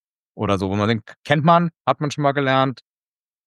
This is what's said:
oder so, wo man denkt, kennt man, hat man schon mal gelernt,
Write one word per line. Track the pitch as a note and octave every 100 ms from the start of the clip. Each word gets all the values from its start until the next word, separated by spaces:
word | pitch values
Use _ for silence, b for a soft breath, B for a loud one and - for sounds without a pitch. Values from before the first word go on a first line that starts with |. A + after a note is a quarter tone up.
| _ _ _ -
oder | G#2 G2
so, | G2
wo | G2+
man | G#2
denkt, | A2+ - -
kennt | - D3+
man, | D3+ E3+ E3+ - -
hat | -
man | D3+
schon | D3+
mal | C#3+
gelernt, | C#3 C3+ C3 C3+ B2 _ _ _ _ _ _